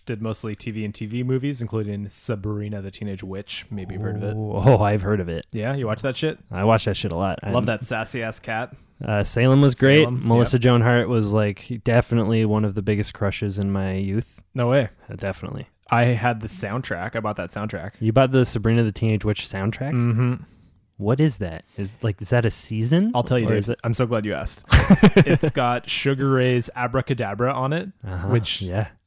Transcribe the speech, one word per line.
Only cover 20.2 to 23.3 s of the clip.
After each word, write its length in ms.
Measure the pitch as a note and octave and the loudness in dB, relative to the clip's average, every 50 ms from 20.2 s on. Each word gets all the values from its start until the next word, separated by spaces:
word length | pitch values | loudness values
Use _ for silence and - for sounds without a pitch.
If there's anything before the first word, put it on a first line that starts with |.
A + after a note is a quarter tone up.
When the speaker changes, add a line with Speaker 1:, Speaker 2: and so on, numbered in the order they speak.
| B2 B2 B2 - - - _ _ _ _ _ _ _ _ _ - | 2 0 0 -4 -8 -16 _ _ _ _ _ _ _ _ _ -6
Speaker 2:
What 220 | F#2+ G#2 C3 C3+ | -2 0 2 4
is 200 | D#3 D#3 A#2+ - | 2 2 2 -2
that? 260 | G#2 E2+ D#2+ D#2+ - _ _ | -8 -8 -8 -12 -16 _ _
Is, 220 | - G2+ F#2+ - - - | -8 -8 -8 -8 -4 -4
like, 180 | A2+ G2 - | -4 -4 -4
is 80 | G#2 - | -2 0
that 160 | B2+ A#2+ A#2 | 0 2 2
a 40 | A2 | 2
season? 600 | - - - - A2+ A2 A2+ A#2+ D#3 E3+ G3+ A3+ B3 | -2 -4 -8 -6 -4 -2 0 2 2 2 2 2 0
Speaker 1:
I'll 80 | A#2+ | -2
tell 160 | A#2+ - | 0 0